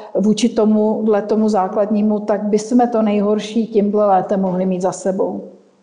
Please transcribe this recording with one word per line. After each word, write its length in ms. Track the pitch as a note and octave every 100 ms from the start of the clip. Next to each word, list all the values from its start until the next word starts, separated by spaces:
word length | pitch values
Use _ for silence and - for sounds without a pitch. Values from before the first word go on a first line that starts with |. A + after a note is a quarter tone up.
| - -
vůči 340 | G3+ G#3 A#3
tomu, 520 | - G#3+ G#3+ G#3+ G#3+
dle 180 | A3 G#3
tomu 280 | G#3 G#3+ G#3+
základnímu, 720 | G#3+ F#3 A3 G#3 G#3+ G#3+ G#3
tak 240 | G#3 G3+
bychom 440 | G#3 G#3 - B3 A#3+
to 140 | A3+
nejhorší 680 | A3 G#3 G3+ G#3+ G3+ A3+ A3
tímhle 380 | G#3+ G3+ G#3 G#3
létem 360 | F#3+ F3+ G3+
mohli 240 | F#3+ F3+ F#3
mít 160 | F3+
za 100 | F#3
sebou. 500 | F3+ F#3+ F#3+ C4 - - - _ _